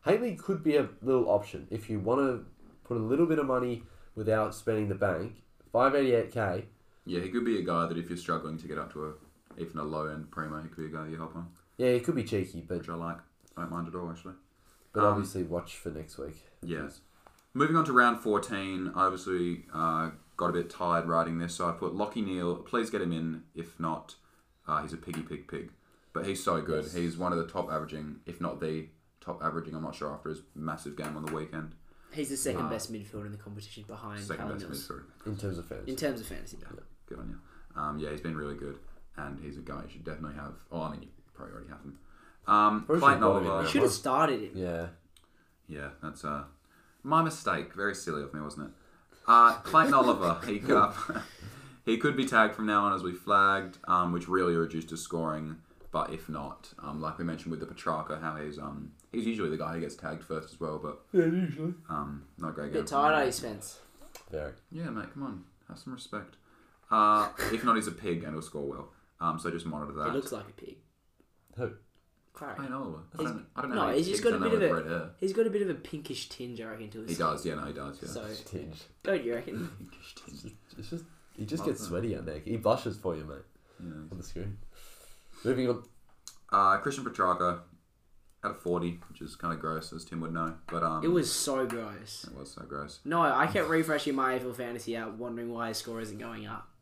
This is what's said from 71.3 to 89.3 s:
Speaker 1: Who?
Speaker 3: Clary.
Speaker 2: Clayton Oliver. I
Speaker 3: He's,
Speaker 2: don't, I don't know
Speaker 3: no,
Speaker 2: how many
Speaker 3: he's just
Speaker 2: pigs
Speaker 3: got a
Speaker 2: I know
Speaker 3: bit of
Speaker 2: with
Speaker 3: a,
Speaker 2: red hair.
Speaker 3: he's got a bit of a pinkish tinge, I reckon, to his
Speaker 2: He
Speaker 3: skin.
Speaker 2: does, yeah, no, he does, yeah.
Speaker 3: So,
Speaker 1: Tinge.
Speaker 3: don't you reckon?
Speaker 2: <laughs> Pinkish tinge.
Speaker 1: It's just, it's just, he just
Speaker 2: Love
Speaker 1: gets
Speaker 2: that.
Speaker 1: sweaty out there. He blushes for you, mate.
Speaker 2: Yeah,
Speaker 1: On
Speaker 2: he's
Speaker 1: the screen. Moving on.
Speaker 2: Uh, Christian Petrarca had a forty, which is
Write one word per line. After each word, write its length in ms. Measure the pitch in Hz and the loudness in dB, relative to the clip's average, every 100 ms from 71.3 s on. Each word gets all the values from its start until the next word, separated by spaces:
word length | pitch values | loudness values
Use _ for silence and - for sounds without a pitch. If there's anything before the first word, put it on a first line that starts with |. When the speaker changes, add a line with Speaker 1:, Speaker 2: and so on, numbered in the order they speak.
| _ _ - | _ _ -6
Speaker 1:
Who? 140 | 120 104 _ _ _ _ _ | -6 -6 _ _ _ _ _
Speaker 3:
Clary. 220 | - 143 120 | -16 -12 -8
Speaker 2:
Clayton 180 | 139 | -8
Oliver. 260 | 131 123 78 85 | -6 -8 -10 -12
I 80 | - | -6
Speaker 3:
He's, 80 | 160 | -4
Speaker 2:
don't, 160 | - - - | -6 -10 -6
I 40 | |
don't 80 | 131 | -2
know 40 | 208 | 0
Speaker 3:
no, 60 | |
Speaker 2:
how 60 | - | 2
many 100 | 147 | 2
Speaker 3:
he's 100 | 170 | 2
just 160 | 202 | 2
Speaker 2:
pigs 80 | 226 | 4
Speaker 3:
got 100 | 214 | 4
a 40 | 226 | 4
Speaker 2:
I 40 | |
know 80 | 220 | 4
Speaker 3:
bit 140 | 175 | 4
of 60 | 82 | 2
Speaker 2:
with 20 | |
Speaker 3:
a, 100 | 78 | 0
Speaker 2:
red 20 | 85 | -4
hair. 80 | 80 - | -4 -2
Speaker 3:
he's 140 | 190 | 0
got 140 | 196 226 | 4 4
a 20 | |
bit 120 | 202 | 4
of 60 | 196 | 0
a 40 | |
pinkish 560 | 147 - 156 139 - - | -2 -6 -10 -8 -8 -8
tinge, 320 | - 123 117 | -10 -10 -8
I 40 | 113 | -10
reckon, 220 | 110 107 | -10 -12
to 80 | 110 | -10
his 100 | 110 | -6
Speaker 2:
He 60 | 82 | 0
Speaker 3:
skin. 100 | 82 | 0
Speaker 2:
does, 180 | 76 85 | 0 -2
yeah, 100 | 76 | -4
no, 100 | 73 | -6
he 80 | |
does, 260 | 71 69 71 | -8 -10 -10
yeah. 60 | - | -10
Speaker 3:
So, 180 | - 107 110 - | -8 -8 -10 -8
Speaker 1:
Tinge. 320 | 92 73 78 - - | -8 -8 -12 -18 -8
Speaker 3:
don't 200 | - 190 117 | 0 0 0
you 100 | 117 | -4
reckon? 320 | 120 110 170 | -4 -6 -8
Speaker 2:
<laughs> 40 | 101 | -10
Pinkish 380 | - - - - | -16 -18 -18 -18
tinge. 220 | - - | -16 -14
Speaker 1:
It's 60 | |
just, 360 | - - - - | -14 -16 -20 -14
it's 100 | 98 | -8
just, 140 | 170 165 - - - | -8 -10 -20 -20 -10
he 80 | 107 | -4
just 140 | 160 | -2
Speaker 2:
Love 40 | 196 | -2
Speaker 1:
gets 120 | 131 | -2
Speaker 2:
that. 60 | 90 | -2
Speaker 1:
sweaty 280 | 87 - 76 | -2 0 -2
out 100 | 82 | -4
there. 140 | 78 | -8
He 160 | - 113 | -4 2
blushes 420 | 104 113 123 95 | 4 4 2 -2
for 200 | 92 80 | -2 -2
you, 80 | 76 | -6
mate. 120 | 69 - - _ - | -12 -16 -20 _ -16
Speaker 2:
Yeah, 80 | 87 | -12
Speaker 1:
On 160 | 78 78 | -12 -10
Speaker 2:
he's 60 | 90 | -12
Speaker 1:
the 40 | |
screen. 340 | 85 - 101 101 - - - - - - - - | -10 -8 -6 -8 -12 -14 -18 -18 -20 -20 -20 -4
Moving 260 | 113 127 127 | 0 2 2
on. 140 | 123 - - - - - - - | 0 -4 -20 -20 -20 -20 -20 0
Speaker 2:
Uh, 260 | 101 98 98 | 4 6 6
Christian 260 | - 135 | 2 -2
Petrarca 580 | 123 - 92 90 90 85 - - _ _ _ - - _ | -6 2 4 4 2 0 -6 -20 _ _ _ -20 -20 _
had 80 | 101 | -6
a 40 | 92 | -4
forty, 440 | 87 87 87 85 - | 0 2 0 -4 -12
which 120 | - | -14
is 140 | 76 | -12